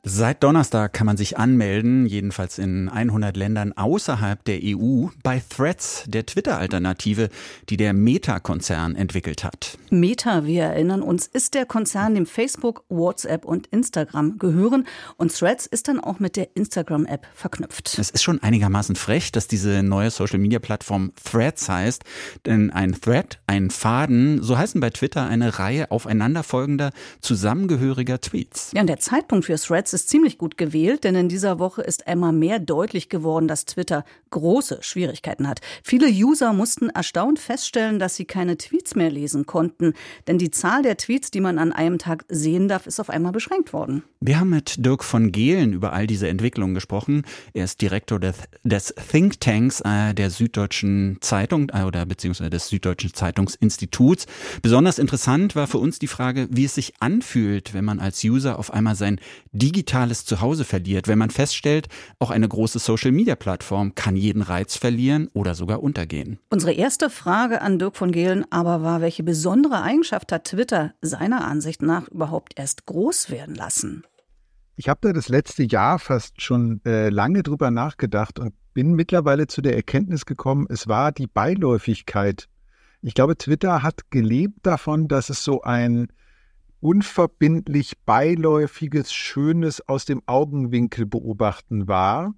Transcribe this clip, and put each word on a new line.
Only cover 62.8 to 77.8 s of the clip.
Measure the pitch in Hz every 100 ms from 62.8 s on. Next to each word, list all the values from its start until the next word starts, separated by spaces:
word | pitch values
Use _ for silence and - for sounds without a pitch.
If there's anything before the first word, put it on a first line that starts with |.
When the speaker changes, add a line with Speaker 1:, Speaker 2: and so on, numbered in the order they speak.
Speaker 1:
Social-Media-Plattform | - 113 131 139 233 151 - 90 - 98 98
kann | - 107 95
jeden | 104 104
Reiz | 92 90 98 -
verlieren | 123 120 127 151 156
oder | 104 92
sogar | 85 90 113
untergehen. | 147 - 80 73 71 110 _
Speaker 2:
Unsere | 202 165
erste | 151 240 - 302
Frage | - - 196 247 226
an | 202 185
Dirk | 190 -
von | 180
Gehlen | 170 180 190 -
aber | 170 170 170
war, | 160 165
welche | 165 -
besondere | 165 156 175 214 294 226
Eigenschaft | - 285 339 - -
hat | 165 -
Twitter | 190 247 190 151 _
seiner | 156 147 185 247
Ansicht | - 147 156 160
nach | 147 170 -
überhaupt | 170 151 160 - -
erst | 139 - -
groß | 160 240 359 -
werden | - 147
lassen? | 151 - - - - - _ _ _ _ _ _
Speaker 3:
Ich | - -
hab | 147
da | 214
das | 165 123
letzte | 127 - -
Jahr | 120 107 113 175
fast | - 127 - -
schon, | - 123 117 110
äh, | 120 110 107
lange | 101 110 190
drüber | 143 147 135
nachgedacht | 117